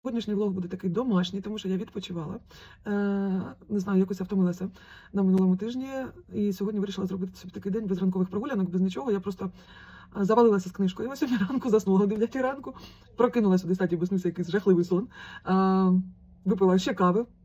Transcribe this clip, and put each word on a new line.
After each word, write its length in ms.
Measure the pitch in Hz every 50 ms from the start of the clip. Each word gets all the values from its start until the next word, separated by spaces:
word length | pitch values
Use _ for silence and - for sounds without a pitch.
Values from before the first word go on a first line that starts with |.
| _ 254
Сьогоднішній 240 | 233 233 208 208 208
влог 160 | 196 214 202
буде 180 | 185 185 180 180
такий 220 | - 185 - 190
домашній, 500 | 170 214 254 262 202 180 185 180 196 196
тому 180 | 185 208 214 208
що 100 | - 185
я 80 | 190
відпочивала. 580 | 185 226 - - 208 190 - 180 170 156 156 196 240 - - - - - - - - -
Е, 40 | 214 202 202 202 202 202 196 196 196 190 190 - - - _ - -
не 120 | 208 202
знаю, 180 | 185 202 196 185
якось 220 | 196 190 202 -
я 60 | 185
втомилася 420 | - 208 196 185 180 175 - 185 190 - - - - - - - -
на 100 | - 196
минулому 340 | 196 190 185 190 190 185 185
тижні. 320 | 185 208 226 247 254 262 269 269 262 262 - - 359 - - 180
І 180 | 220 208 208
сьогодні 280 | 185 - 202 208 214 208
вирішила 260 | 190 202 190 190 190
зробити 300 | 180 180 185 185 185 -
собі 160 | - - -
такий 200 | - 202 - 202
день 140 | 190 226 220
без 120 | 185 196 180
ранкових 300 | 196 190 185 190 185 -
прогулянок, 420 | - 208 240 294 269 202 190 175
без 100 | 170 185
нічого. 320 | 190 190 185 254 277 254
Я 80 | 202 196
просто, 300 | 185 202 190 - 196 185 - - - - - - - - - - - - - 208
е, 40 | 202
завалилася 440 | 185 220 233 233 226 202 196 185 185
з 40 |
книжкою. 360 | - - 196 185 - - 220 254
Я 80 | 277
сьогодні 300 | 269 302 254 247 202 190 185
ранку 220 | 262 262 - 254
заснула 300 | 208 220 - 196 190 190
о 60 | 208
дев'ятій 340 | 196 214 214 220 233 - 269
ранку. 340 | 254 254 277 277 - 269 262 - - - - - - - -
Прокинулася 500 | - 247 247 - 240 214 196 185 185 185
о 20 | 165
десятій, 280 | 190 185 190 165 175
бо 100 | 165 175
снився 220 | 185 196 185 - 180
якийсь 220 | 175 - 175 170
жахливий 340 | 165 208 202 202 185 170 175
сон. 240 | 180 185 180 240 - - - - - - - -
Е, 460 | - 185 190 190 190 190 190 190 185 185 185 - - - - - - - - -
випила 340 | 190 - 185 196 185 180 190
ще 160 | - 277 -
кави. 320 | - 185 180 175 214 240 - - _